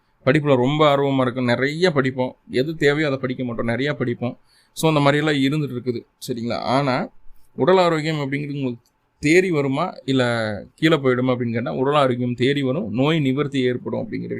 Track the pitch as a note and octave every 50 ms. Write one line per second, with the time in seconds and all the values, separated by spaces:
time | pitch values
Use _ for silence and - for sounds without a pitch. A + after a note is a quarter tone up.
0 | _ _ _ _ _ B2+ C3+ D#3 C#3+ D3 C3+ B2 B2 C3+ D3 D3+ D#3 D3 C#3 C#3
1 | C#3 C#3 C3+ C3 B2+ B2 A#2+ B2+ B2+ A#2+ A#2+ A#2+ C3 C#3 D3+ E3 F3+ F3+ D3+ C#3+
2 | C3+ C3 B2+ B2+ B2 B2+ - _ _ - E2 A2+ C#3 D#3+ E3 D#3 D3 C#3+ C#3+ D3+
3 | D#3+ D3 C3+ C3+ C3 B2 B2+ C3 C3 A#2+ A2+ A2 - A#2 A#2 A#2 C3+ D3 C#3+ C3+
4 | C3 B2 A#2+ - A#2+ A#2+ C3 - _ _ _ _ _ _ _ - - D#3+ D#3 D3
5 | C#3+ C#3+ C#3 D3 D3 D#3 D3+ C#3 C3+ C3+ D3 D#3 D3 B2+ B2 B2 A#2 B2 A#2 A#2
6 | - _ _ _ - - B2+ A#2 A2+ A#2+ G#2+ C2+ - F#2+ A#2+ C3+ C#3+ C#3 B2 C#3+
7 | G#3 - - - - - - - - - _ - B2+ F3 F#3 F#3+ F3+ E3+ E3 D#3
8 | D3 D#3+ D#3+ D3 C#3+ C3+ C#3+ C#3+ D3 C#3+ C#3+ C#3+ C3+ B2+ A#2+ A#2+ _ _ _ _
9 | _ _ _ _ D3+ D3 D#3+ F3+ F#3 F#3+ E3 D3 C#3 C#3 C3+ D3 E3+ F#3 - -
10 | - - C3 C3 B2 A#2+ A#2+ A#2 A2 G#2+ G#2 G2 - - _ _ D#3 E3 E3 D3
11 | C3+ C3 B2 B2 B2+ C3 B2+ A#2+ B2 A#2+ A2+ A#2 A#2+ D#3 D#3+ C#3 C3 C#3 D3 D3+
12 | C#3 B2+ B2 A#2+ B2 B2 B2 A#2+ B2 C3+ C#3+ C#3+ C#3 B2+ B2+ E3 A3+ G#3 G2+ A#2+
13 | C3+ D3 E3 E3 C#3+ C3 B2+ C#3+ D3 C3+ C#3 C3+ B2+ B2 B2 B2 - A2+ A#2 A2+
14 | A2 G#2 G#2+ A2 A2+ A#2 A#2+